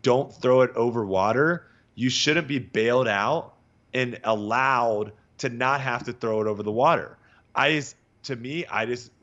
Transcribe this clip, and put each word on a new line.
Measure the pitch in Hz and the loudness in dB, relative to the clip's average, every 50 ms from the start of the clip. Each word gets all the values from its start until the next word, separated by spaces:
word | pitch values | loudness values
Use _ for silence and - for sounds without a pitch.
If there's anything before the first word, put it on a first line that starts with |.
| - | 0
don't | 127 123 131 143 139 - | 2 2 2 2 -2 -8
throw | - - 127 127 127 127 | -2 2 4 6 6 6
it | 123 - | 4 4
over | 117 117 120 113 120 107 | 0 0 0 0 -2 -2
water, | 98 95 92 95 104 113 127 147 160 175 165 - _ _ _ _ _ _ | 0 0 2 2 2 2 2 2 2 0 -2 -6 _ _ _ _ _ _
you | - 120 127 | -4 -2 -2
shouldn't | 127 - - 147 156 170 160 | 0 0 0 2 2 0 0
be | 131 143 131 | -2 -4 -4
bailed | 110 90 - 120 110 117 120 127 127 113 | -4 -4 -2 0 2 2 2 2 2 2
out | 104 98 104 120 151 170 - - - _ _ _ _ _ _ _ - | 2 0 0 0 0 -2 -4 -8 -18 _ _ _ _ _ _ _ -4
and | 127 127 123 117 - - | -2 -2 -2 -4 -6 -2
allowed | 110 113 104 104 104 113 127 131 135 135 123 120 117 110 104 107 - - _ _ _ _ - | -2 -2 0 0 -2 0 0 2 2 2 2 2 2 0 -2 -4 -6 -10 _ _ _ _ -8
to | - 131 | -8 -8
not | 117 117 127 131 139 139 | -4 -2 0 0 0 0
have | 135 131 120 120 - | -2 -4 -6 -6 -6
to | 123 117 | -8 -12
throw | - - 113 110 107 | -8 -4 -4 -2 -2
it | 107 | -2
over | 107 104 98 104 | -2 -4 -4 -6
the | 104 | -6
water. | 107 117 131 160 165 101 71 - - _ _ _ _ _ _ _ - | -2 2 2 2 2 2 -2 -8 -14 _ _ _ _ _ _ _ -2
I | 143 139 147 156 | 0 0 0 0
just, | 151 135 - - _ _ _ _ _ - | -2 -4 -8 -14 _ _ _ _ _ -12
to | - 135 | -10 -10
me, | 113 117 127 147 170 170 | -10 -10 -10 -8 -8 -8
I | - 85 107 113 | -6 -4 -4 -4
just | 117 123 117 - - _ _ | -4 -6 -8 -10 -18 _ _